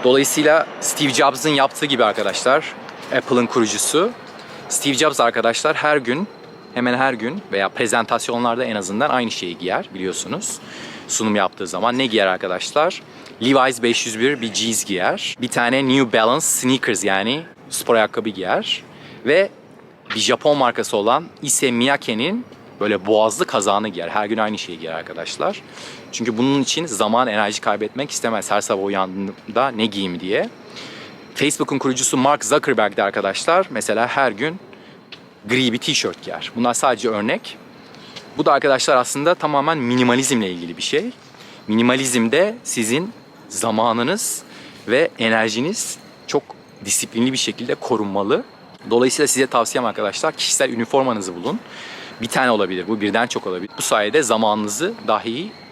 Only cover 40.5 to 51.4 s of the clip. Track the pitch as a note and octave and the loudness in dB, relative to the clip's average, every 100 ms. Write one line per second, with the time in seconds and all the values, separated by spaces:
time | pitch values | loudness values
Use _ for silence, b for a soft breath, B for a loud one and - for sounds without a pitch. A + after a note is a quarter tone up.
40.5 | F2+ E2+ E2+ - C#3+ A3+ - B B B | -4 -10 -8 -2 -2 -2 -12 B B B
41.5 | B - A2 A#2+ C3 C3+ B2 A2+ C#3 G3+ | B -2 2 4 2 2 0 2 2 2
42.5 | A#3+ - - A2 C3+ G3 - - - - | -2 -8 -4 -2 -2 -2 -12 -20 -20 -12
43.5 | - A#2 G#2+ A#2 A2+ B2 G#3 - - - | -4 -2 2 2 2 0 -2 -4 -8 -12
44.5 | B B B - B2+ E3 - A2+ A2+ A2 | B B B 0 2 2 0 0 2 2
45.5 | A2 D3 A3 - - - - - C#3+ - | 0 -4 -4 -8 -10 -16 -20 -4 -4 -4
46.5 | - - - G#2 - - A2+ B2 C3 - | -20 -20 -14 -4 -4 -2 0 0 0 -4
47.5 | - A#2 - - A2+ G2+ G2 G2+ E3 C4+ | -4 -6 -6 0 0 0 -2 2 0 -2
48.5 | - - - G2+ A#2 C3 - C#3+ B2+ C3+ | -18 -20 -18 0 2 4 2 0 2 2
49.5 | B2+ A2+ C#3 A#2+ G#2 G#2 - D#3+ - - | 2 0 0 -2 -2 -4 -2 -4 -2 -2
50.5 | - C3+ A#2 A2+ C#3 C3 A2 F#2+ F2 | 0 0 0 2 2 2 0 -4 -6